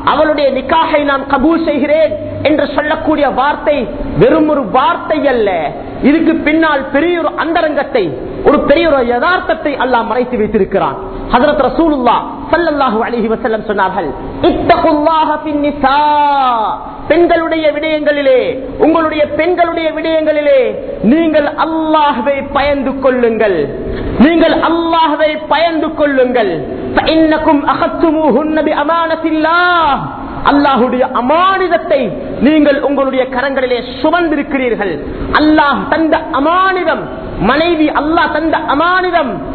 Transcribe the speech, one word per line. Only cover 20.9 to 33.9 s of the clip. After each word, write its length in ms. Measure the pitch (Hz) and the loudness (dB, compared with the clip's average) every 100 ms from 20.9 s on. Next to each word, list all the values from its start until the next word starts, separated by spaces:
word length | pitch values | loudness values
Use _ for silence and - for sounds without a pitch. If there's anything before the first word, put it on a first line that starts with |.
| - | -2
நீங்கள் 420 | 208 311 330 302 | 2 4 4 2
அல்லாஹ்வை 1080 | 285 - 311 320 311 311 294 247 240 277 269 | 0 -2 -2 -2 0 2 2 0 -2 -2 -2
பயந்து 480 | 277 285 277 269 269 | -2 0 0 -2 0
கொள்ளுங்கள், 680 | 262 254 233 220 214 170 139 - - - - - | 0 2 0 2 0 0 -2 -6 -8 -6 -6 2
நீங்கள் 340 | 269 339 320 | 4 4 2
அல்லாஹ்வை 840 | 320 320 330 330 330 320 302 311 302 311 | 2 0 0 0 0 0 2 0 -2 -2
பயந்து 460 | 302 339 320 311 | 0 0 0 -4
கொள்ளுங்கள். 840 | 311 294 269 254 247 202 165 - - - | 0 0 2 2 2 0 -2 -6 -8 -2
فإنكم 720 | - - 320 320 311 320 294 - | -2 2 2 2 2 2 2 0
أخذتموهن 960 | - 330 320 330 311 302 233 311 311 | -2 -2 -2 -2 0 2 2 0 -2
بأمانة 640 | 302 294 294 330 330 320 | 0 -2 0 0 -2 -2
الله، 760 | 320 311 311 349 359 349 311 247 147 - - - | -2 0 2 2 2 2 0 -2 -4 -10 -10 -2
அல்லாஹ்வுடைய 600 | - 285 285 262 247 247 262 | 2 2 2 2 0 0 -2
அமானிதத்தை 1000 | 254 247 320 370 381 359 330 330 277 220 - - - | -2 0 2 2 2 0 -2 0 0 0 -6 -10 0
நீங்கள் 400 | 233 311 285 277 | 2 4 4 2
உங்களுடைய 460 | 277 277 269 254 254 | 0 0 0 0 -2
கரங்களிலே 520 | 254 277 269 254 240 247 | -2 -2 -2 -2 -2 -4